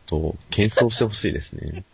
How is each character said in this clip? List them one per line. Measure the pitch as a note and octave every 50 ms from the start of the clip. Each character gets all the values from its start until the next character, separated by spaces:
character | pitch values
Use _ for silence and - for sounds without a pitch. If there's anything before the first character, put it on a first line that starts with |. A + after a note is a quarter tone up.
| _
と、 | - D#2 D#2 D#2+ D#2 - - - -
検 | - G2+ G#2 G#2+ - -
証 | B2 A#2
し | A2+ -
て | B2
ほ | G#2+ G2+
し | - - F#2+
い |
で | - -
す | - - -
ね。 | - - C#2+ D#2 F2+ F#2+ _